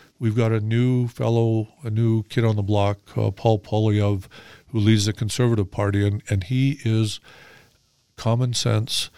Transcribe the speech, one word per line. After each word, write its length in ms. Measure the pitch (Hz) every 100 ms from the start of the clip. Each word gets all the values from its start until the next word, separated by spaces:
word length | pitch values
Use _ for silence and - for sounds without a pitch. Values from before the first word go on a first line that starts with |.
| - _
we've 180 | 117 110
got 160 | 113
a 80 | 113
new 480 | 107 117 123 123 120
fellow, 600 | - 117 117 117 113 107 _
a 80 | 117
new 320 | 107 117 113
kid 200 | 104 -
on 120 | 113 104
the 60 |
block, 360 | 101 104 101 101 - -
uh, 140 | 107
Paul 280 | 98 117 110
Poilievre, 680 | - 107 110 104 104 101 - - - - _
who 120 | 113
leads 260 | 104 110 101
the 60 |
Conservative 580 | - 107 - 123 110 98
Party, 360 | - 101 101 101
and, 160 | 101 -
and 160 | 98
he 360 | - 131 135 143
is 360 | 113 110 107 - - - - - _ _ _ _ _ -
common 360 | 113 117 127
sense. 580 | 117 123 110 117 - -